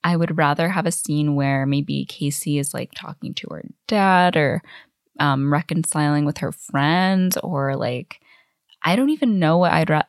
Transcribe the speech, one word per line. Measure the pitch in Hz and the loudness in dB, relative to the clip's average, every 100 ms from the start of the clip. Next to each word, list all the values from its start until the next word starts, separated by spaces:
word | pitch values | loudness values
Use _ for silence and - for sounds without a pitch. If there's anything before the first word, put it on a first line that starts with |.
I | 175 170 | -2 0
would | 165 160 | 0 2
rather | 147 147 165 | 0 2 0
have | 185 156 | 0 -2
a | |
scene | - - 147 147 143 | -4 -2 0 0 2
where | 139 135 135 | 2 0 0
maybe | 139 143 143 139 | 0 -2 -4 -6
Casey | - 143 147 - 147 | -6 -6 -4 -2 -2
is, | 143 | -2
like, | - - - | -8 -10 -12
talking | - - - - | -16 -12 -10 -10
to | - | -12
her | - - - - | -14 -16 -16 -4
dad | 214 196 185 180 170 | 2 4 6 4 4
or, | 143 170 - - - _ _ - | 2 0 -6 -20 -20 _ _ -2
um, | 147 135 139 | 0 2 2
reconciling | 147 - 165 160 160 147 147 147 | 0 0 -4 -2 0 2 2 0
with | 147 | -2
her | - | -6
friends, | - - 139 143 175 185 190 185 180 | -8 -6 0 2 2 2 2 0 -2
or, | - 147 139 135 | -4 -2 -2 -2
like, | 120 123 - - _ - _ _ _ _ | -4 -6 -10 -18 _ -20 _ _ _ _
I | 165 196 | 0 2
don't | 269 | 2
even | 302 247 196 | 2 2 2
know | 160 170 | 4 4
what | 175 | 4
I'd | 160 160 | 2 0
ra-, | 156 | 0